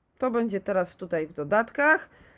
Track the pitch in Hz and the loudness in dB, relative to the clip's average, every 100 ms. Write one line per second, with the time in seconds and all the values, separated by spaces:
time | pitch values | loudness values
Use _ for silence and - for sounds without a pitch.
0 | _ - 254 233 233 190 190 190 175 - | _ -6 -2 0 0 -2 -2 0 -2 -6
1 | 165 165 156 160 147 208 226 - 294 320 | -4 -4 -4 -6 0 0 0 2 4 2
2 | - - - | 0 -20 -20